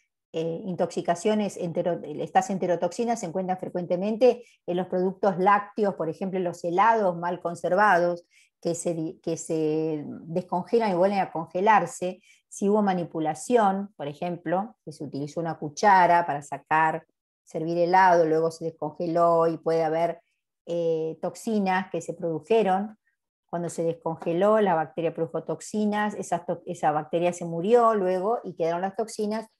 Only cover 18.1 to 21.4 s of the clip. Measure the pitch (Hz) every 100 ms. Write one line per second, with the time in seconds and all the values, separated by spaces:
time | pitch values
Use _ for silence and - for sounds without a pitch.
18.1 | 175 160 160 160 165 165 - 147 147 175
19.1 | 170 170 170 165 160 165 165 160 160 170
20.1 | 165 _ _ _ _ - 170 165 160 160
21.1 | 156 185 -